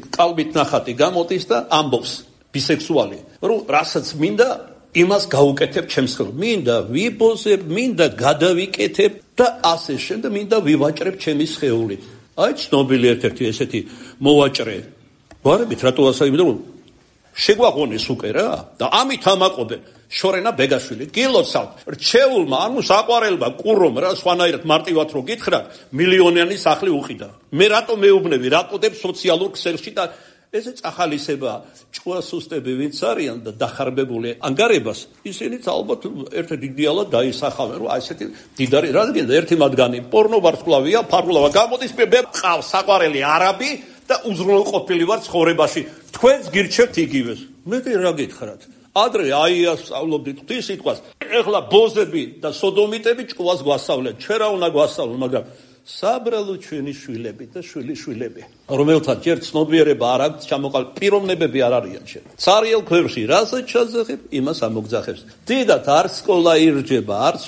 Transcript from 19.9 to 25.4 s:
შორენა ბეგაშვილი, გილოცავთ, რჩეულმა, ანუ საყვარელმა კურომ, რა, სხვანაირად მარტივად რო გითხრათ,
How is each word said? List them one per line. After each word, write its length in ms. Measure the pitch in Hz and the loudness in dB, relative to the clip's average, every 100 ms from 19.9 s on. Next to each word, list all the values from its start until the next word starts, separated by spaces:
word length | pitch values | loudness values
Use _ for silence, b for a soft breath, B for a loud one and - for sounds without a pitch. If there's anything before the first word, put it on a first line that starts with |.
| b b | b b
შორენა 420 | - 190 190 220 | -4 0 0 0
ბეგაშვილი, 560 | 165 135 127 - 113 135 | 0 0 0 -4 -10 -8
გილოცავთ, 640 | 220 262 214 - 139 98 - B | -2 2 2 2 -2 -6 -12 B
რჩეულმა, 680 | 147 - 240 269 233 147 135 214 | -6 2 4 4 2 0 0 -2
ანუ 120 | 262 | -2
საყვარელმა 640 | - 202 226 233 214 175 123 - | 2 2 4 2 2 0 -4 -4
კურომ, 400 | 208 208 160 123 | 0 4 4 2
რა, 140 | 185 | -2
სხვანაირად 520 | 190 180 175 175 131 160 | -2 0 2 2 0 0
მარტივად 400 | 156 180 160 156 | 0 2 0 0
რო 140 | 143 | -4
გითხრათ, 400 | 131 226 | -6 -6